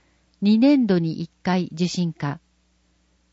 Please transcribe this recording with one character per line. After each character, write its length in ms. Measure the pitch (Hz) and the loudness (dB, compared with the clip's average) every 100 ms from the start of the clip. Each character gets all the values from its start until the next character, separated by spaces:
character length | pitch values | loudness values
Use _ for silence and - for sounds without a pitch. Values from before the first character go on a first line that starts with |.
| _ _ _ _ | _ _ _ _
二 180 | 202 220 | 0 4
年 280 | 262 294 233 | 4 4 2
度 120 | 185 | 0
に 220 | 165 160 | 0 -4
一 100 | 170 _ | -10 _
回 260 | - 185 175 | -4 -2 -4
受 160 | 156 175 | -4 -4
診 260 | - 170 | -2 -6
可。 260 | 156 143 147 _ _ _ _ _ _ _ _ _ | -6 -8 -10 _ _ _ _ _ _ _ _ _